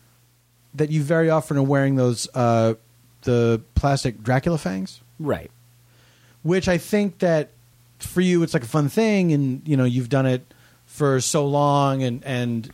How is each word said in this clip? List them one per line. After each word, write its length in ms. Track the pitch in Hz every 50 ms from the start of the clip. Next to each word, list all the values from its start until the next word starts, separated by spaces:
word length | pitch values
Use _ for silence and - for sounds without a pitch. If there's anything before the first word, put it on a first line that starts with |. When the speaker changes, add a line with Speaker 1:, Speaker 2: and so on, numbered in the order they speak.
| _ _ _ _ _ _ _ _ _ _ _ _ _ _ -
Speaker 1:
that 140 | 139 151 147
you 120 | 156 156 143
very 260 | 139 165 165 165 160
often 280 | 160 160 151 - 151
are 60 | 139 135
wearing 320 | 135 143 139 139 135 139
those, 320 | 131 123 123 120 110 - - -
uh, 400 | 131 123 117 117 113 113 113 110 - _ _ _ _ _ _ _ _ -
the 380 | 131 120 120 117 117 117 113 117 - _
plastic 460 | - - 143 139 135 - 131 110 101 107
Dracula 340 | 120 127 135 - 175 170
fangs. 420 | 151 - 180 185 - 95 - - - _ _ _ -
Speaker 2:
Right. 320 | 160 143 113 80 73 - - _ _ _ _ _ _ _ _ _ _ _ _ _ _ _ _ _ -
Speaker 1:
Which 240 | 156 180 190 -
I 100 | 190 180 165
think 400 | - - - 208 208 202 - -
that 300 | 196 175 165 156 147 - _ _ _ _ _ _ _ _ _ -
for 220 | - - - 180
you, 200 | 185 180 180 175 165
it's 100 | 156 -
like 100 | 160 117
a 40 |
fun 220 | 113 - 156 147 135
thing, 420 | - 214 226 220 208 196 185 170
and, 300 | 156 143 143 131 127 139 -
you 100 | 151 147
know, 60 | 135 127
you've 240 | 123 120 127 123 113
done 160 | 139 135 135
it 200 | 131 127 127 127 _ - _ _ - _ _ _
for 340 | _ - - 151 139 135 131
so 240 | 120 - - 156 143
long, 560 | 143 143 143 147 143 143 143 139 139 135 135 131
and, 200 | 123 120 127 -
and 460 | 139 131 123 123 120 117 117 113 -